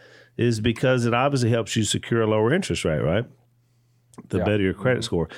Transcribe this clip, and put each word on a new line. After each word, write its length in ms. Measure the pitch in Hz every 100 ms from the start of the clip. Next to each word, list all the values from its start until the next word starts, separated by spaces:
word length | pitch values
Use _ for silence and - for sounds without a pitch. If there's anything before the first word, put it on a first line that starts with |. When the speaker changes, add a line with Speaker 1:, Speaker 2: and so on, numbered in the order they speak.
| - - - -
Speaker 1:
is 220 | 117 110
because 460 | 117 - 131 127 117
it 80 |
obviously 360 | 120 143 139 117
helps 260 | 117 107 -
you 80 |
secure 380 | 104 - - 117
a 60 | 110
lower 260 | 107 110
interest 300 | 175 190 87 87
rate, 140 | 76
right? 240 | 65 95 127 - _ _ _ _ _ _ _ - -
The 120 | 95
Speaker 2:
Yeah. 40 |
Speaker 1:
better 200 | 95 104
your 100 | 95
credit 260 | 87 127 120
Speaker 2:
Mm-hmm. 60 | 113
Speaker 1:
score. 240 | 87 80